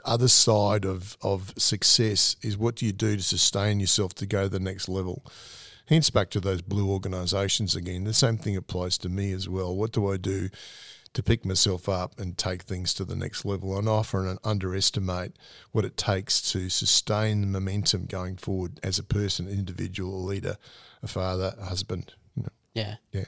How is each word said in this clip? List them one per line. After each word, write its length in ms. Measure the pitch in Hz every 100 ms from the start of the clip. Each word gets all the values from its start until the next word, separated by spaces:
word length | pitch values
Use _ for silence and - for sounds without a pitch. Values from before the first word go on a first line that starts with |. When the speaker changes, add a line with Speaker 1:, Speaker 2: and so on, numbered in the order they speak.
| -
Speaker 1:
other 220 | 117 123
side 580 | - - 107 101 104 95
of, 320 | 95 95 -
of 320 | 101 98 95 -
success 800 | - 104 - - 110 98 - -
is 160 | 113 101
what 180 | 113 117
do 100 | 110
you 60 |
do 240 | 98 110 104
to 60 |
sustain 560 | 95 - - 98 104 104
yourself 340 | 95 - 95 -
to 100 | 98
go 180 | 104
to 60 | 98
the 100 | 95
next 300 | 95 95 -
level? 340 | 92 92 90 - - - - - - -
Hence 220 | 160 151
back 200 | - 95
to 80 | 107
those 220 | 92 92
blue 280 | 90 101 98
organisations 840 | 98 98 92 90 98 98 - 98 -
again. 280 | 87 90
The 100 | 101
same 240 | 107 120 113
thing 180 | 110 98
applies 420 | - 92 90 -
to 100 | 90
me 220 | 92 101
as 160 | 92 95
well. 260 | 92 90 92
What 160 | 110
do 200 | 113 98
I 60 | 98
do 320 | 92 98 95 - - - - - -
to 80 | -
pick 220 | - 117 -
myself 440 | 92 104 90 -
up 280 | 92 90 -
and 180 | 98 87
take 260 | 101 90
things 300 | - 90 90 -
to 100 | 90
the 100 | 92
next 300 | 92 - -
level? 320 | 98 95 98
And 100 | 107
I 40 |
often 460 | 107 107 98 95 95
underestimate 920 | 110 107 92 95 - - 98 90 90 - - - -
what 140 | 113 101
it 120 | -
takes 440 | - 98 101 - -
to 160 | - 92
sustain 720 | - - - - 107 107 104
the 60 | 101
momentum 580 | 95 95 101 104 95 90
going 320 | 95 90 92
forward 420 | - 95 90 -
as 160 | 95 92
a 60 |
person, 440 | 95 101 101 - 87
individual, 680 | 101 92 87 92 92 92 95
a 60 | 92
leader, 320 | 98 92 98 - - - -
a 40 | -
father, 460 | - 92 92 95 -
a 60 | 95
husband. 480 | 95 98 92 87 - _ -
You 80 |
know. 60 | - - _
Speaker 2:
Yeah. 220 | 113 104 110 _
Speaker 1:
Yeah. 140 | 98